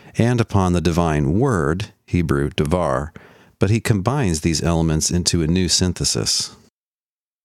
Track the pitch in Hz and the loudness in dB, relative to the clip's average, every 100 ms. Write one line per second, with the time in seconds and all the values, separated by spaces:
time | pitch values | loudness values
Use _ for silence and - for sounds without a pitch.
0 | - - 117 123 110 101 90 87 82 82 | -14 -2 0 2 0 2 2 2 0 0
1 | 85 76 69 92 139 101 71 87 - _ | 2 2 2 2 0 0 0 -2 -6 _
2 | - 90 78 69 71 - 76 90 80 65 | -4 -2 0 0 0 -2 0 0 0 -2
3 | 78 - - - - - 98 110 - 104 | -4 -12 -20 -20 -18 -2 0 0 0 0
4 | 90 147 104 78 85 76 82 82 82 78 | 0 0 0 0 0 0 0 0 2 0
5 | - 87 80 85 78 90 90 - 92 85 | 0 -2 0 0 0 0 0 0 0 -2
6 | 71 58 53 - - - _ _ _ _ | -4 -4 -2 -4 -6 -12 _ _ _ _
7 | _ _ _ _ | _ _ _ _